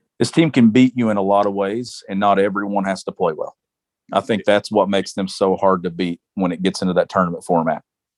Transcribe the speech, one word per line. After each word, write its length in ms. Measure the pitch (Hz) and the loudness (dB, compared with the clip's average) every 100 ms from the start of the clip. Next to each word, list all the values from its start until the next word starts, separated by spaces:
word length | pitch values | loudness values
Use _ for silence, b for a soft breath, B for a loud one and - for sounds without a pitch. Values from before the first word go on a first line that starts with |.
| _ - | _ -4
this 140 | 123 | -2
team 180 | - 160 | 2 2
can 220 | 131 113 | 4 4
beat 260 | 127 127 127 | 6 4 2
you 140 | 113 | 0
in 60 | 101 | 0
a 40 | |
lot 240 | 95 101 101 | 2 2 2
of 80 | |
ways, 500 | 98 98 113 123 - - | -2 -4 -4 -8 -14 -8
and 100 | 98 | 0
not 200 | 104 98 | 2 4
everyone 460 | 101 98 101 101 98 | 2 0 -2 -2 -2
has 180 | 95 | -6
to 80 | - | -8
play 220 | - 87 | -4 -2
well. 220 | 76 - - _ _ _ _ - | -2 -8 -12 _ _ _ _ -6
I 100 | 98 | -4
think 220 | 107 104 | -2 -2
that's 280 | 104 104 - | 2 0 2
what 180 | 104 95 | 2 2
makes 240 | 98 92 | 0 -2
them 140 | - 95 | -6 -6
so 280 | - 95 92 | -2 0 2
hard 280 | 98 92 | 2 2
to 80 | 87 | -2
beat 280 | 85 90 85 _ | -4 -4 -6 _
when 180 | - 90 | -4 -4
it 120 | 87 | -2
gets 180 | 92 - | -4 -2
into 140 | 92 87 | -2 0
that 140 | 85 | 0
tournament 340 | 95 87 85 | 0 -2 -4
format. 400 | - 85 80 76 _ _ _ | -2 -2 0 -4 _ _ _